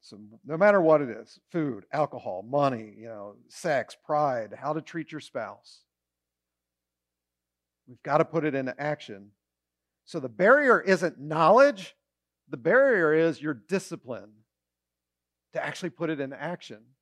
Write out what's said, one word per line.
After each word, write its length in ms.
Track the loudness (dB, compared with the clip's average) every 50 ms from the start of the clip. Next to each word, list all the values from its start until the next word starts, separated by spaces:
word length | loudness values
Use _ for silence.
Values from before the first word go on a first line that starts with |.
So 160 | _ -20 -20 -20 -20 -20 -20 -20 _
no 120 | -10 0
matter 240 | 4 4 4 6 6
what 180 | 6 6 6 6
it 100 | 4 -2
is, 300 | -8 -12 -14 _ -20 _ _ _
food, 360 | -6 -4 -4 -4 -6 -8 -10 _ -4
alcohol, 500 | -4 -4 -4 -4 -12 -10 -10 -10 -10 -10
money, 520 | -4 0 0 0 0 0 -4 -10 -16 -18
you 80 | -20 -18
know, 300 | -16 -14 -14 -16 -16 -18 _ _
sex, 480 | _ -20 -10 -4 -2 -2 -2 -2 -6 -14 _ _
pride, 500 | -2 0 0 0 0 -2 -4 -6 -8 -12
how 160 | -10 -8 -6 -6
to 80 | -6
treat 280 | -8 -10 -12 -12 -12 -10
your 120 | -14 -16
spouse, 640 | -16 -10 _ -10 -10 -10 -14 -18 _ -20 -20 _ _ _ _ _ _ _ _ _ _ _ _ _ _ _ _ _ _ _ _ _ _ _ _ _ _ _ _ _ _ _ _ _ _ _ _ _ _ _ _ _ _
we've 160 | -20 -20 _ -6
got 140 | -2 -2
to 80 | -2 -2
put 180 | -2 -2 -4 -4
it 100 | -2 -4
into 240 | -4 -6 -6 -8 -6
action. 480 | -6 -8 -8 -8 -12 -18 -18 -18 -18 -20 _ _ _ _ _ _ _ _ _ _ _ _ _ _ _
So 160 | -12 -10 -10
the 80 | -10
barrier 540 | -10 -4 2 6 6 6 6 6 4 4 4
isn't 400 | 4 2 2 2 2 -4 -6 -8
knowledge. 760 | -10 -6 0 4 6 8 8 8 8 6 4 -2 -14 -18 _ _ _ _ _ _ _ _ _ _ _ _
The 80 | -16
barrier 560 | -4 0 2 4 4 4 4 4 2 2 2 4
is 280 | 4 2 0 0 -4
your 120 | -6 -8 -8
discipline 760 | -8 _ _ -6 -6 -4 -8 -14 -14 _ -12 -12 -12 -14 -20 _ _ _ _ _ _ _ _ _ _ _ _ _ _ _ _ _ _ _ _ _ _ _ _ -10
to 100 | -8 -8
actually 280 | -8 -10 -8 -10 -10
put 180 | -8 -6 -6 -6
it 100 | -4 -6
into 220 | -6 -10 -8 -10
action. 380 | -10 -10 -10 -10 -14 -20 -20 -20 _ _ _ _